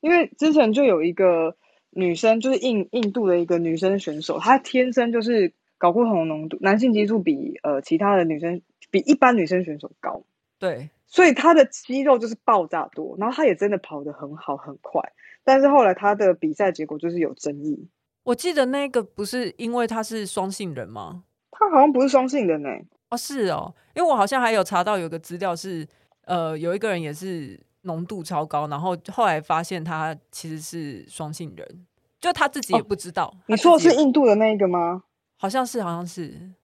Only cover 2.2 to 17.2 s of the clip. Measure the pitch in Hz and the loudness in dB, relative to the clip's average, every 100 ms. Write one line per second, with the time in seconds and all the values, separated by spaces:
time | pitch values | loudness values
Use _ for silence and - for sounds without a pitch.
2.2 | 220 226 240 262 254 220 185 240 214 202 | 2 2 2 0 0 -2 -2 -2 -2 -2
3.2 | 202 175 170 175 165 165 190 196 190 151 | 0 0 2 0 0 -2 0 -2 -4 -10
4.2 | 165 156 165 262 - 254 254 247 233 233 | -6 -4 2 2 2 0 0 0 0 -2
5.2 | 220 233 180 _ _ _ 175 185 240 196 | 0 0 0 _ _ _ 0 2 0 0
6.2 | 165 156 156 - 190 208 254 214 208 226 | -2 -4 -8 -4 0 2 2 2 2 0
7.2 | 175 139 - - - 143 - 165 202 196 | 0 -2 -4 -8 -4 -4 -2 0 2 2
8.2 | 170 151 165 175 _ _ _ 196 214 285 | 2 -2 -4 -6 _ _ _ -2 2 4
9.2 | 254 240 160 180 175 151 - _ - - | 4 4 0 -2 -2 -8 -12 _ -10 -10
10.2 | _ _ _ _ 190 135 151 _ _ - | _ _ _ _ -6 -6 -10 _ _ 4
11.2 | 359 254 320 330 262 - - 262 277 254 | 6 6 4 6 6 2 -6 -2 2 2
12.2 | 220 220 - 214 160 170 143 - 156 - | 2 -6 2 2 2 -4 -6 -8 -12 -6
13.2 | 208 269 302 170 208 196 - 151 143 147 | -6 0 0 2 0 -2 -6 -12 -12 -12
14.2 | 143 156 - 139 - 139 - - - _ | -14 -14 -8 -8 -10 -18 -8 -6 -6 _
15.2 | - - - 269 277 277 220 185 202 208 | -20 -8 4 6 6 6 6 4 0 2
16.2 | 202 175 160 151 196 170 156 151 165 175 | 2 2 0 0 -2 -2 -8 -6 -6 -2